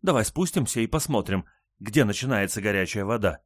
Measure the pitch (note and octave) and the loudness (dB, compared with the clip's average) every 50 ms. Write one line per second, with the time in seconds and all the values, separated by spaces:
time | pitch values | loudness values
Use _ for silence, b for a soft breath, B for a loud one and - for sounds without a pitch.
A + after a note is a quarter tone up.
0 | - F#3+ E3 B2 G#2+ - - D3 F#3 F3 - F#3 C3 - - A#2+ A2+ A2 - D#3 | 2 2 2 2 2 0 0 -2 -2 0 0 -2 -2 0 0 -2 -2 0 -2 -4
1 | - - D3 G#2+ F#2+ - G2 F#2+ F2 b b b b b _ _ G2+ G#2+ G#2 D#3 | -2 0 -2 -2 0 0 -2 -2 -4 b b b b b _ _ -12 0 2 4
2 | C3 G#2 G2+ - - C3 C3 G#2 G2 F2+ - A2 F#2+ G#2+ G2+ G2 F#2 F2 - A2 | 4 4 2 -2 -2 -2 0 0 0 -2 -2 -2 -2 0 2 2 0 0 -2 -4
3 | G2 G2 A#2 A#2 G2+ F#2 E2 - _ | -2 -2 -2 0 0 0 0 -2 _